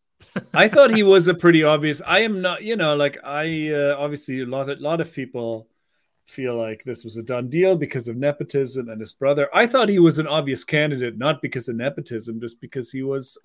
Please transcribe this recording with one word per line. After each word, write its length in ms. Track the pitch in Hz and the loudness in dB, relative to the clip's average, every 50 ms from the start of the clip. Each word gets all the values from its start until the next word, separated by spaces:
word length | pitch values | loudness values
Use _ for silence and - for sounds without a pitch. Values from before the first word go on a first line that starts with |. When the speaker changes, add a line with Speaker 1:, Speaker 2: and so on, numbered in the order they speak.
| _ | _
Speaker 1:
<laughs> 460 | _ _ _ - - _ - - - - | _ _ _ -20 -14 _ -12 -10 0 4
Speaker 2:
I 140 | 156 190 | 4 4
thought 260 | 220 - 277 277 247 220 | 6 8 8 8 8 6
he 100 | 220 208 | 6 6
was 260 | 196 196 190 165 175 | 8 8 8 6 4
a 40 | 180 | 2
pretty 300 | 175 - 170 165 160 156 | 4 6 6 6 6 6
obvious. 380 | 147 151 151 147 156 143 - - | 4 4 4 2 -2 -2 -4 -2
I 140 | - 170 196 | 0 2 2
am 220 | 226 220 214 185 | 2 2 0 -2
not, 220 | 180 180 170 - 208 | -2 -4 -4 -4 -4
you 120 | 214 233 | -4 -2
know, 180 | 214 165 151 147 | 0 0 0 2
like, 260 | 147 143 143 143 - - | 2 0 0 -2 -6 -10
I, 480 | 135 143 147 156 165 165 156 151 156 | -8 -6 -6 -4 -4 -4 -4 -4 -2
uh, 240 | 151 143 143 143 143 | 0 0 2 0 0
obviously 440 | 139 143 147 147 139 - - 131 131 | 0 -4 -6 -6 -8 -8 -8 -6 -6
a 40 | 131 | -6
lot 240 | 123 127 135 135 139 | -6 -6 -6 -6 -6
of, 120 | 139 135 | -8 -6
lot 180 | 135 147 165 165 | -4 -4 -2 -2
of 140 | 156 165 - | -4 -6 -8
people 560 | 143 131 127 - 123 117 113 113 110 113 _ _ _ _ _ _ _ _ _ _ _ _ | -10 -10 -8 -8 -8 -6 -6 -6 -8 -10 _ _ _ _ _ _ _ _ _ _ _ _
feel 300 | - - - 131 123 120 | -18 -10 -6 -6 -4 -4
like 280 | 117 113 110 110 107 _ | -4 -4 -6 -8 -10 _
this 200 | 131 120 - - | -12 -12 -10 -12
was 140 | 113 104 | -12 -12
a 60 | 117 110 | -12 -8
done 260 | 113 127 123 123 123 | -8 -6 -6 -6 -4
deal 260 | 135 165 185 190 190 | 0 0 2 2 2
because 320 | 165 147 - - 135 113 | 0 -2 -6 -6 -8 -8
of 100 | 120 113 | -8 -6
nepotism 720 | 123 139 147 143 - 147 - - 139 135 123 123 131 120 113 | -4 -4 -4 -4 -4 -8 -4 -4 -4 -4 -2 -6 -8 -8 -8
and 100 | 110 107 | -10 -12
his 120 | 110 101 - | -12 -12 -8
brother. 360 | _ 135 139 143 147 139 139 - | _ 0 0 2 2 0 2 2
I 140 | 185 233 | 2 2
thought 200 | 233 240 262 226 202 | 4 2 2 2 2
he 100 | 202 185 | 4 6
was 200 | 170 165 139 156 | 6 6 4 2
an 80 | 156 | -2
obvious 360 | 147 147 160 147 139 131 - - | -2 -2 -2 -2 -2 -4 -6 -4
candidate, 520 | - 156 151 151 151 143 127 123 120 107 | -2 0 0 0 0 -2 -4 -4 -6 -4
not 240 | 107 127 147 151 139 | -2 -2 -2 -2 -2
because 260 | - 135 - 131 120 - | -6 -8 -8 -8 -8 -6
of 60 | 117 | -6
nepotism, 640 | 113 120 139 139 - 127 - 120 110 107 117 113 113 | -6 -6 -6 -6 -8 -10 -10 -10 -10 -10 -10 -10 -10
just 180 | 117 117 117 - | -10 -12 -12 -16
because 320 | - 117 - 135 123 - | -20 -12 -12 -10 -10 -10
he 120 | - 131 131 | -10 -8 -6
was, 340 | 135 139 135 131 - - - | -6 -6 -6 -6 -8 -12 -8